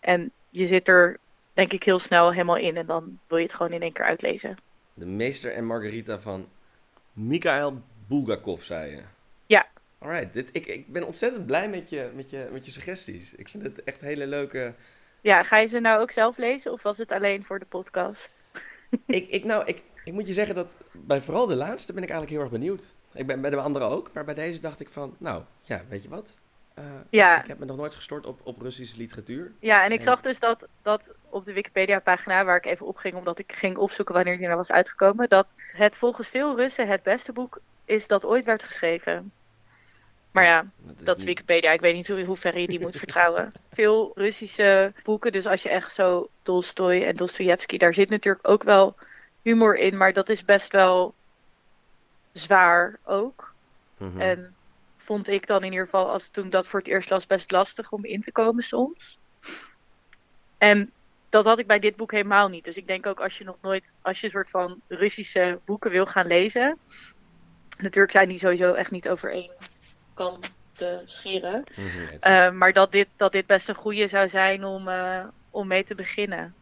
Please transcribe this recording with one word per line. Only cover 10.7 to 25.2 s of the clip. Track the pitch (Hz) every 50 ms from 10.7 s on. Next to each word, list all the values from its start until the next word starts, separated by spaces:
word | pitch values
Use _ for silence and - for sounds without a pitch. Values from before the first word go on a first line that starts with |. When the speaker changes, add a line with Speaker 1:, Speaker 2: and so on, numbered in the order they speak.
| - - 135 -
Speaker 2:
ben | 135 175 175
ontzettend | - - - - 240 254 226 170
blij | 123 135 165 196 214
met | 202 180 - -
je, | 160 147 127 123 -
met | 135 131 131
je, | - 135 131 -
met | - 135 131
je | -
suggesties. | 127 135 - 180 185 185 - - 95 87 90 - -
Ik | - - -
vind | - 208
het | 208 - - - -
echt | - - -
hele | - 143 151 147 143
leuke | 139 143 143 139 139 - 135 127 120 117 - _ _ _ _ _ _ _ _
Speaker 1:
Ja, | _ 208 196 175
ga | 175 - - 214
je | 220
ze | 226 226 240
nou | 233 226 220 214
ook | 233 240
zelf | - 240 220 226 247
lezen | - 247 233 262 277 - -
of | - 233
was | - 208 208 214
het | 226 -
alleen | - 190 196 202 196 196 196
voor | - 190 196
de | 190
podcast? | _ - 185 185 - - 185 180 185 208 - - - _ _
<laughs> | _ _ _ - - - - - _ _ - 233 _
Speaker 2:
Ik, | - 254 190 185 -
ik, | - 190 202
nou, | 214 220 214 -
ik, | - - - _ _ _ - -
ik | 170
moet | 165 202 214
je | 185
zeggen | 185 185 214 202 190
dat | 180 175 175 - _ - _ _ 85
bij | - - 143 139
vooral | 135 - 147 202 247
de | 208 160
laatste | 127 139 175 233 262 - -
ben | 180 190
ik | 180 -
eigenlijk | - 165 156 147 156 151
heel | 143 127
erg | 117 113
benieuwd. | 127 175 196 190 - - _ _ _ _ _
Ik | - 131
ben | 131 135 131
bij | 131 143
de | 143
andere | 139 135 147 143 139 127
ook, | 107 135 170 175 -
maar | - 156 147
bij | 147 147
deze | 143 156 170 170 160
dacht | 160 160 147 -
ik | - -
van, | - - 143 135 -
nou, | _